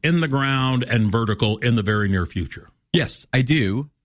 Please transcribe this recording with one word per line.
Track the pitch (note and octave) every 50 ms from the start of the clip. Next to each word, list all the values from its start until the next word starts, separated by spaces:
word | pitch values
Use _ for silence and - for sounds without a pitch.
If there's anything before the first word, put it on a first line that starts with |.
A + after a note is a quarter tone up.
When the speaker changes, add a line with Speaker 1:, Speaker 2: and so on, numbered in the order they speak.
| -
Speaker 1:
in | D#3 E3+ E3+
the | D#3+
ground | D3+ C3+ C#3 C3+ C#3 C3+ C3 C3 C3 C3 B2 A#2+
and | - A#2+ A#2 G#2+ G#2
vertical | F#2 A#2 A2+ G#2+ G#2 - A#2 G#2+ G#2+
in | G#2+ A#2+ B2 A#2
the | A2+ G2
very | G#2 G#2+ G#2 G#2 G2
near | G2 F#2 E2+
future. | - - G2 D#2+ D2 - - - - _ _ _ _ -
Speaker 2:
Yes, | F3 C#3 - - - - - -
I | C3
do. | C3 B2 D#3 D#3 A2 F#2+ G2+ B2+ D3 D3 _ _ _